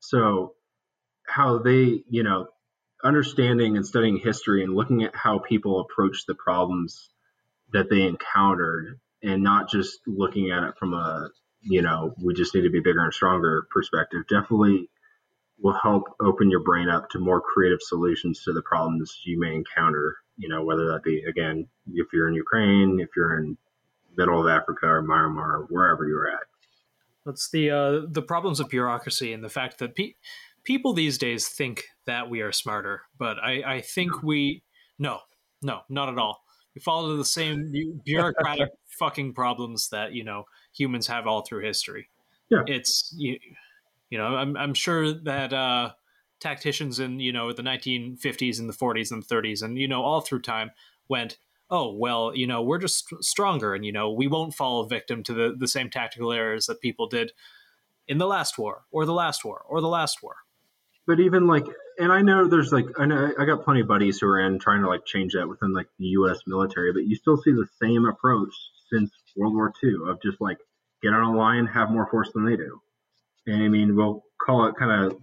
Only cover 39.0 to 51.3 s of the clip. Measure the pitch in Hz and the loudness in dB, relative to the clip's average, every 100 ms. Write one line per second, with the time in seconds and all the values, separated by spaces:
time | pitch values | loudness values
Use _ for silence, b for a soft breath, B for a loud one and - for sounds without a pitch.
39 | 156 - 135 120 123 117 117 110 - 107 | -4 -4 -8 -4 -4 -2 -6 -6 -6 -6
40 | 110 117 107 104 - b b - 135 120 | -6 -8 -10 -12 -12 b b -6 -4 -4
41 | 117 120 110 107 - 107 107 98 - 101 | -4 -4 -2 -2 -4 -8 -4 -6 -6 -12
42 | - _ _ _ - 190 143 127 - - | -18 _ _ _ 0 0 2 -4 -2 -2
43 | - 165 131 127 - b b b _ _ | -4 -6 -8 -8 -14 b b b _ _
44 | _ 113 110 131 139 143 143 135 180 165 | _ -6 -4 -4 -4 -4 -4 -4 -2 0
45 | 156 160 151 139 131 135 131 123 120 - | -2 -4 -6 -6 -4 -2 0 -2 -2 -10
46 | _ _ _ _ 160 139 151 139 143 120 | _ _ _ _ -10 -6 -6 -4 -6 -6
47 | 131 131 127 123 117 120 127 127 131 123 | -6 -4 -4 -4 -6 -6 -6 -6 -4 -6
48 | 120 127 135 - 123 110 113 - 123 113 | -6 -8 -8 -4 -4 -4 -8 -4 -2 -2
49 | 110 113 - 117 107 104 110 123 135 127 | -6 -10 -4 -4 -2 -6 -8 -6 -4 -2
50 | 131 156 - 127 - 113 113 b b b | 0 -2 -2 -6 -4 -6 -8 b b b
51 | - 123 117 | -6 -4 -4